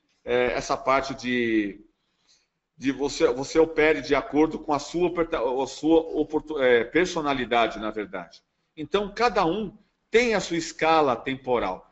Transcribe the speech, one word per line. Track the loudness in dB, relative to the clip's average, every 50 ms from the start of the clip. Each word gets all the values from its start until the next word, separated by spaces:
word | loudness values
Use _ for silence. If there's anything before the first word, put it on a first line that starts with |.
| _ _ _ _ -6
é, | -2 0 0 0 0
essa | -2 -2 -4 -4 -4
parte | -2 0 0 0 0 0 -4 -8
de, | -8 -4 -2 -2 0 0 0 0 0 0 -2 -6 -14 -20 _ _ _ _ _ _ _ _ _ _ _ _ _ _ _ _ _ _ -8
de | -6 -4
você, | -4 -2 -4 -4 -2 0 0 0
você | 0 -2 -6 0 2 2
opere | 2 2 2 2 2 2 2 0
de | 0 0 0
acordo | 0 0 0 2 2 2 2 0 -4
com | -4 -4
a | -4 -4
sua | -4 -4 -2 -2 -2 0
oporta-, | 0 -2 -2 -2 -2 -2
a | -2 -2 -2 -2 -4
sua | -6 -6 -2 2 4 4 4
oportu-, | 4 2 -2 -4 -2 -2 -4 -6 -4 -6 -2 0
é, | 4 4 4 4 4
personalidade, | 2 0 0 0 0 -2 -4 -2 -2 -2 -2 -2 0 2 2 2 2 0 -4
na | -8 -8
verdade. | -6 -6 -8 -8 -10 -12 -14 -14 -20 -20 _ _ _ _ _ _ _
Então, | -14 -6 -4 -2 -2 -2 -4
cada | -2 0 0 2 2 2 0
um | 0 0 -2 -4 -8 -10 -14 _ _ _ _ _ _
tem | 2 4 4 4 2
a | 0
sua | -2 -2 -4
escala | -4 -4 -6 -4 0 2 4 6 6 4 4 2
temporal, | -2 -4 -6 -8 -6 -2 -2 0 0 0 -2 -6 -8 -12 _